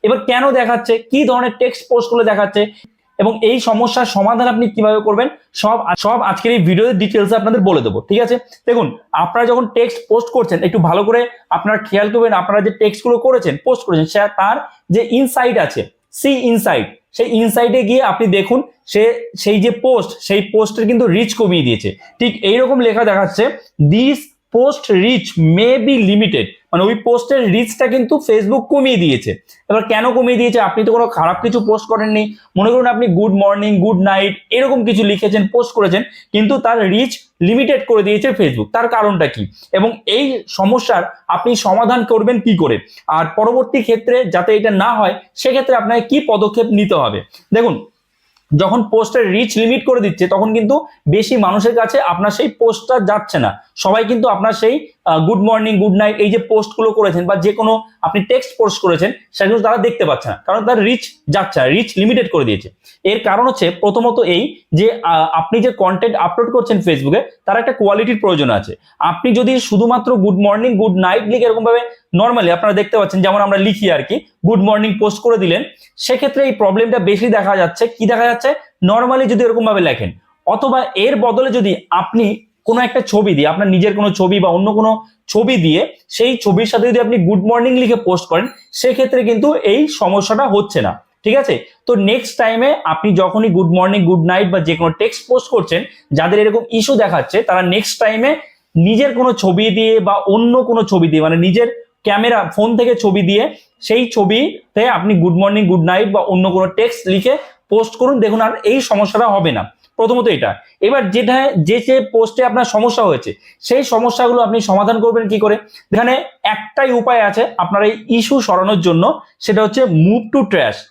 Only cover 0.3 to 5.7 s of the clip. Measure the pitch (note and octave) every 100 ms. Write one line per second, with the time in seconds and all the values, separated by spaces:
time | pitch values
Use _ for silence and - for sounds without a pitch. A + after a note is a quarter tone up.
0.3 | B3 C#4 B3+ A#3 A#3 A#3 A3+ A#3 C4+ B3+
1.3 | B3 B3 - B3+ - - A#3+ A#3 A#3 A3
2.3 | G3+ G3+ G#3 G#3 - - _ _ - G3+
3.3 | A3 A3 B3 A#3 A3 - B3+ A#3+ G3+ G3
4.3 | A#3 B3 A3 A3+ G#3+ G#3+ G#3+ G#3+ G#3 C4
5.3 | - _ - G#3+